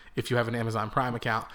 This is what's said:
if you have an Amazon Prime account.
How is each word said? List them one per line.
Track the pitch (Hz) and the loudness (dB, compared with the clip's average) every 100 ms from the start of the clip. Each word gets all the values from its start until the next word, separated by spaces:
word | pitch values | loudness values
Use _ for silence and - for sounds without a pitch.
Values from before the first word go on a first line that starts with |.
| - - | -6 -6
if | - | 0
you | 123 | 2
have | 117 | 2
an | 117 | 0
Amazon | 113 110 107 | 0 0 0
Prime | 139 127 117 | 0 0 0
account. | 120 113 - | 0 0 0